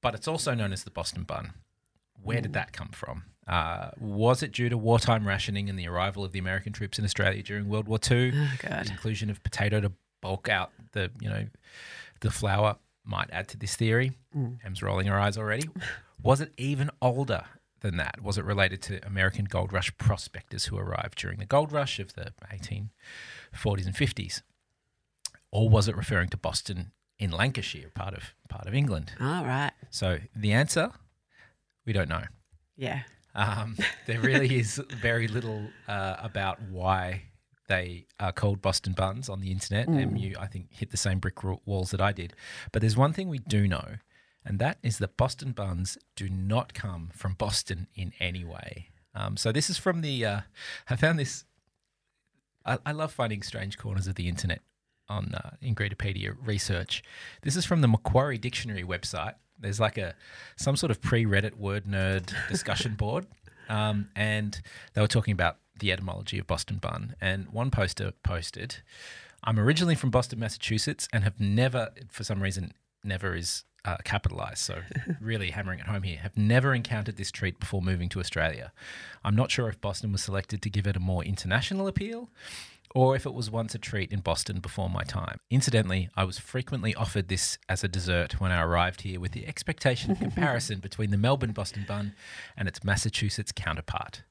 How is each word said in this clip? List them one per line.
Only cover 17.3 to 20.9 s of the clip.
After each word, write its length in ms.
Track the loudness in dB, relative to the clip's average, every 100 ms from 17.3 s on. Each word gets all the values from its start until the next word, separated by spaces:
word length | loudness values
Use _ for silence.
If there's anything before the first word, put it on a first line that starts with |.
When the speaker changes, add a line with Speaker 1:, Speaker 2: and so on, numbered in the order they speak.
| -2 -4 -20 _ _
Speaker 1:
than 160 | -4 -2
that? 260 | -2 -4
Was 160 | -4 -2
it 60 |
related 380 | 0 4 4 2
to 160 | -8 -8 -4
American 380 | 4 4 4 0
gold 260 | 0 2
rush 260 | 0 -2 2
prospectors 680 | 4 4 -2 -14 -10 -6 -4
who 120 | -2
arrived 400 | -2